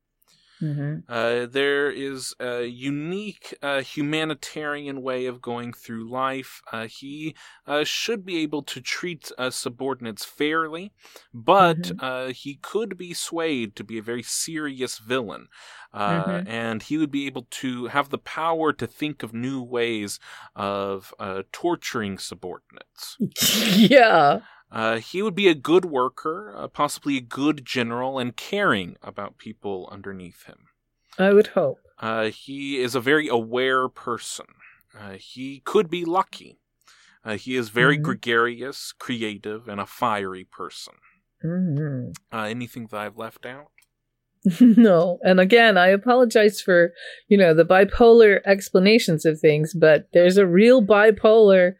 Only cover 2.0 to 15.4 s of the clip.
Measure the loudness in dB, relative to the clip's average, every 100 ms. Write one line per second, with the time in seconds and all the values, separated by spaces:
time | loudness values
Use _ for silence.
2 | -10 -10 -12 -10 -8 -8 -8 -8 -8 -8
3 | -8 -10 -10 -16 -18 -12 -6 -6 -6 -8
4 | -6 -4 -6 -8 -12 -12 -10 -10 -10 -10
5 | -8 -6 -6 -10 -10 -10 -10 -14 -14 -14
6 | -10 -6 -4 -6 -12 -18 -14 -12 -12 -16
7 | -18 -14 -14 -14 -20 _ -6 -4 -4 -4
8 | -6 -8 -6 -6 -4 -6 -10 -12 -10 -10
9 | -8 -12 -14 -8 -8 -6 -10 -8 -8 -6
10 | -10 -12 -12 -6 -4 -2 -4 -8 -16 _
11 | _ -20 _ -8 2 4 4 2 -4 -8
12 | -8 -6 -8 -10 -14 -16 -8 -6 -6 -10
13 | -14 -12 -10 -6 -4 -4 -6 -10 -14 -12
14 | -10 -10 -8 -8 -8 -8 -10 -8 -10 -10
15 | -6 -6 -6 -12